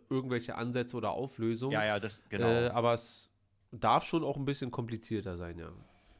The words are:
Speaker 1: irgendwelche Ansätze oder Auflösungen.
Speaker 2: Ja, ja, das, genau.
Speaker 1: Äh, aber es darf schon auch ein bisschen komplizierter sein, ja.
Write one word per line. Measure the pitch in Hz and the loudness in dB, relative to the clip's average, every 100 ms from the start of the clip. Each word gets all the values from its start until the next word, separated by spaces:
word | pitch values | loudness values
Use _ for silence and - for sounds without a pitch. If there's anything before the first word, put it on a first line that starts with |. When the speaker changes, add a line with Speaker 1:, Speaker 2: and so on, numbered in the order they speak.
| - | -2
Speaker 1:
irgendwelche | 131 131 123 120 - | -2 0 -2 -2 -4
Ansätze | 117 123 120 123 | -2 0 -2 -2
oder | 110 | -2
Auflösungen. | 80 135 - 113 113 131 | -2 -4 -2 0 0 0
Speaker 2:
Ja, | 110 | 2
ja, | 107 104 | 2 0
das, | 107 - - | -2 -8 -6
genau. | 101 117 117 120 | 2 4 6 4
Speaker 1:
Äh, | |
aber | 113 117 | 4 4
es | 117 - - - _ _ _ _ | 2 0 -14 -18 _ _ _ _
darf | 113 113 127 | 0 4 4
schon | - 170 | 4 0
auch | 143 139 | 0 0
ein | |
bisschen | 139 139 127 | -2 -2 -4
komplizierter | 120 117 113 - 110 95 87 | -4 -4 -6 -4 -4 -4 -6
sein, | 87 85 | -8 -10
ja. | 80 85 - - _ | -12 -14 -20 -20 _